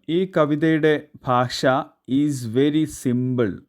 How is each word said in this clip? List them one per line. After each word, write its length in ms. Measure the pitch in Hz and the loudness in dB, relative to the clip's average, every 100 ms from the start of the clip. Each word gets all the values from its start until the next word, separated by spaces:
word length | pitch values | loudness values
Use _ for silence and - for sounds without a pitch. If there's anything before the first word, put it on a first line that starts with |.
| - | -4
ഈ 120 | 165 190 180 | -2 -2 0
കവിതയുടെ 580 | 147 151 160 160 151 147 - - - | 0 2 2 2 2 0 -2 -10 -2
ഭാഷ 340 | 123 123 - 139 131 - _ - | 0 0 0 0 0 -2 _ -4
is 260 | 135 147 135 117 117 | 0 0 -2 -4 0
very 260 | 147 151 151 - | 2 2 -2 -4
simple. 500 | 127 123 127 123 110 87 | -2 -2 -2 0 -2 -4